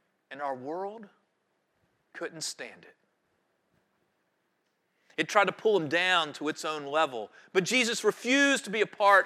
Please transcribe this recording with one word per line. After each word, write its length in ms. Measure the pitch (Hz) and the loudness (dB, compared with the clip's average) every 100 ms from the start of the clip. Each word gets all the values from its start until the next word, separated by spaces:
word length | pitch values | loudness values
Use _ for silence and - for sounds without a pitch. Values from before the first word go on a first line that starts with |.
| _ _ - | _ _ -20
And 100 | 135 | -10
our 140 | 143 | -8
world 540 | 127 135 175 196 220 202 _ _ _ _ _ _ _ _ _ _ | -8 -8 -8 -10 -12 -18 _ _ _ _ _ _ _ _ _ _
couldn't 280 | - 170 165 | -14 -14 -10
stand 420 | - - 123 87 | -12 -12 -16 -18
it. 120 | - _ _ _ _ _ _ _ _ _ _ _ _ _ _ _ _ _ _ _ _ _ _ - | -20 _ _ _ _ _ _ _ _ _ _ _ _ _ _ _ _ _ _ _ _ _ _ -6
It 100 | 185 | 0
tried 180 | 214 185 | 2 2
to 60 | |
pull 260 | - 220 202 | 2 2 2
him 100 | 151 | 2
down 440 | 165 185 180 156 | 0 2 2 0
to 140 | - 147 | -4 -8
its 160 | 156 | -6
own 220 | 165 156 139 | -6 -8 -4
level, 460 | 151 156 120 101 - - | 0 0 -2 -12 -16 -6
but 100 | 190 | -2
Jesus 400 | 170 247 226 226 | 2 2 0 0
refused 640 | 214 - 233 269 277 262 - | -2 -2 0 2 4 2 -2
to 40 | |
be 120 | 214 | -4
a 40 | 190 | -4
part 400 | - 202 196 | 2 6 6